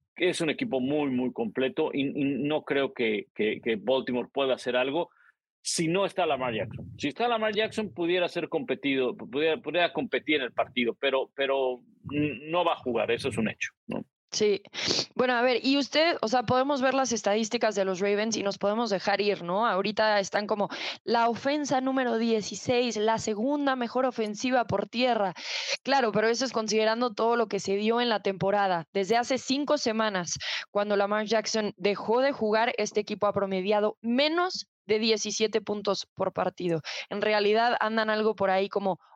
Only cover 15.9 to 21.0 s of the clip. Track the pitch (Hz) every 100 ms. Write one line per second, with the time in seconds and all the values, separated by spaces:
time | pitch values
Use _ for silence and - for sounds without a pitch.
15.9 | 294 330 330 220 247 220 254 262 285 262
16.9 | 262 262 226 202 208 220 240 220 202 190
17.9 | 180 202 202 220 214 202 196 202 220 233
18.9 | 190 - 196 208 180 170 190 233 185 202
19.9 | 208 220 208 190 202 208 214 190 - -
20.9 | -